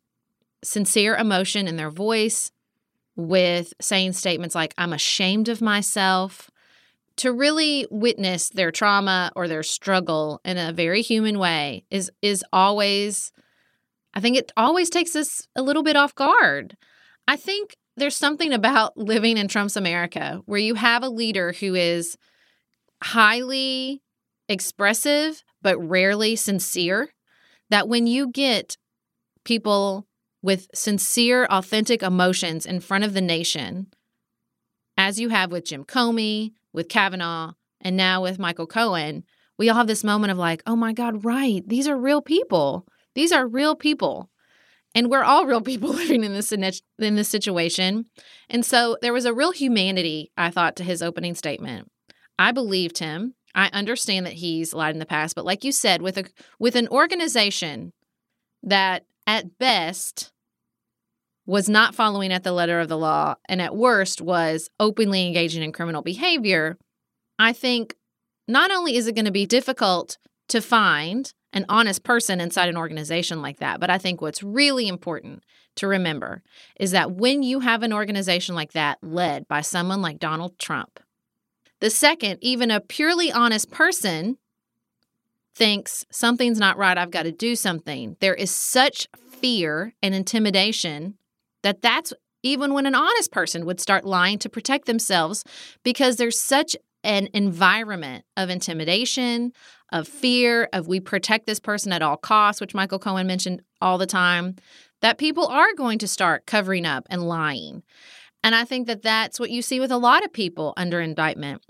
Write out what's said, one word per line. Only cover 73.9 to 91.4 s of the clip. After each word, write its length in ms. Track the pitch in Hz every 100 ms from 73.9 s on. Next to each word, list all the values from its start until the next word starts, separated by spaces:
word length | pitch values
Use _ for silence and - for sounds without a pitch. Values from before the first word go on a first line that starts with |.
| 185
think 240 | 185 175
what's 200 | 156 -
really 440 | 202 233 285 262 214
important 560 | 180 180 160 - 185 _ _ _ -
to 120 | 196
remember 540 | 196 175 147 - - - _ - -
is 120 | 190
that 200 | 185 151
when 320 | 180 240 285
you 160 | 254 269
have 240 | 247 226
an 80 | 233
organization 640 | 208 208 202 185 175 180 170
like 160 | 151
that 280 | 165 147 131
led 440 | 160 170 170 147 -
by 100 | 147
someone 420 | 151 180 180 196
like 180 | 175 147
Donald 380 | 160 156 180 -
Trump, 440 | - 143 - _ _ _ _ _ _ _ _ _
the 80 | 220
second 480 | 220 294 330 214 185
even 280 | 247 247 240
a 80 | 208
purely 520 | - - 311 349 330
honest 400 | 240 240 220 -
person 640 | - 330 359 202 160 190 262 _ _ _ _ _ _ _ _ _ _ _ -
thinks, 500 | 220 202 - - -
"Something's 480 | - 233 240 240 220
not 180 | 196 190
right, 200 | 190 175
I've 140 | 175
gotta 200 | 170 165
do 240 | 165 233 233
something," 600 | 196 170 156 135 110 -
there 160 | 190 175
is 160 | 190
such 560 | - - 254 277 - - - _
fear 640 | - 247 220 160 151 214 -
and 120 | 196 190
intimidation 1000 | 185 226 214 190 208 220 170 147 170 - _ _